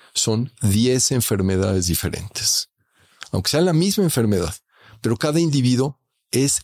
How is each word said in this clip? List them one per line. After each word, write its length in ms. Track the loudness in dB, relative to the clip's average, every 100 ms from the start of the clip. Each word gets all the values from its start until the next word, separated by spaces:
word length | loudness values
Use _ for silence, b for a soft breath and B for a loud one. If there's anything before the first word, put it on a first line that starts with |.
| b -4
son 360 | -2 -2 -4 -2
diez 500 | 0 2 2 2 0
enfermedades 760 | 0 0 0 0 0 0 0 0
diferentes. 840 | -2 -4 -8 -10 -6 -4 -4 -6 _ B B B B B
Aunque 200 | -6 -2
sea 100 | 0
la 120 | 2
misma 300 | 2 2 2
enfermedad, 520 | 0 2 2 2 -2 -6 _ b b b
pero 140 | -4 -2
cada 240 | 0 2
individuo 600 | 2 2 2 2 0 -4 _ _ -4
es 280 | 0 0 -2